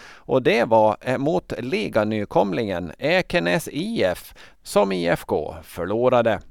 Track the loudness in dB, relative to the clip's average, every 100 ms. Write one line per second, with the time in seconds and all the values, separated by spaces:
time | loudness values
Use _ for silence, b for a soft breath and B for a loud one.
0 | B B B 2 4 2 4 6 4 2
1 | -2 -2 0 -2 -4 -8 -6 -4 -2 0
2 | 0 -2 0 0 0 0 -4 -4 -8 -4
3 | -2 0 0 -2 0 -2 -4 -8 -6 -2
4 | -2 -2 -10 -20 B B -2 2 2 0
5 | 0 -2 -2 -4 -4 -10 -14 -8 -4 0
6 | 4 4 2 0 -6